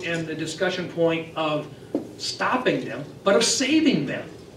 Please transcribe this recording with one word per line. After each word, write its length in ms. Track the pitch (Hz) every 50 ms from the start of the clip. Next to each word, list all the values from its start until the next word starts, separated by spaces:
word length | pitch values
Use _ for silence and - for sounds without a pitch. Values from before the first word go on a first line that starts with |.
| -
and 200 | 170 170 165 160
the 80 | 156 156
discussion 540 | 147 156 - - - 185 180 180 180 170 139
point 460 | - 170 165 165 165 160 160 - -
of 320 | 160 160 156 151 151 151 - - - - - - - - - -
stopping 680 | - - - - - 196 196 240 247 - 190 151 131 -
them, 180 | 123 - - 147 - - - -
but 100 | 196 202
of 80 | 233 233
saving 600 | - - - 269 269 311 320 311 269 - 160 135
them. 220 | 123 - - - - - - - - -